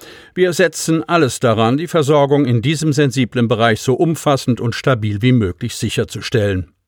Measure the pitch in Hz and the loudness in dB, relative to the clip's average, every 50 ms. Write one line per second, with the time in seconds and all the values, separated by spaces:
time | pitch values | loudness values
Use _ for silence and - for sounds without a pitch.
0 | - - - - - - - 180 180 180 160 - - - - - - - 160 160 | -20 -20 -20 -20 -20 -8 -2 0 0 0 2 2 0 0 0 -4 -2 -2 0 0
1 | - - 170 170 151 120 - - - 117 110 107 113 113 131 147 175 160 - 165 | 0 0 2 2 2 0 0 0 0 0 2 2 2 2 0 0 -2 -2 0 0
2 | 139 131 151 147 143 135 143 143 143 120 120 117 104 143 165 143 160 160 135 151 | 2 2 2 2 2 2 2 2 2 2 0 0 0 0 -2 0 0 0 2 2
3 | 147 131 107 135 123 - - 123 117 113 127 104 113 233 110 - - 135 123 - | 2 2 2 0 -2 0 0 0 0 0 2 2 2 2 0 0 0 0 0 2
4 | 175 165 160 - - 147 139 131 - 131 117 - - 117 - - - 147 131 107 | 2 0 0 -2 0 0 0 0 0 -2 -2 -2 -2 -6 -4 -2 0 0 0 0
5 | 107 107 104 98 117 127 127 120 107 87 85 - 123 113 - - 120 104 - - | -2 -4 -2 0 2 2 4 2 2 0 -4 -6 -8 -10 -8 -6 -6 -4 -4 -4
6 | 107 - - 101 - - - 117 101 101 95 92 90 - _ _ _ | -6 -6 -6 -12 -6 -2 -2 0 0 0 0 -2 -4 -8 _ _ _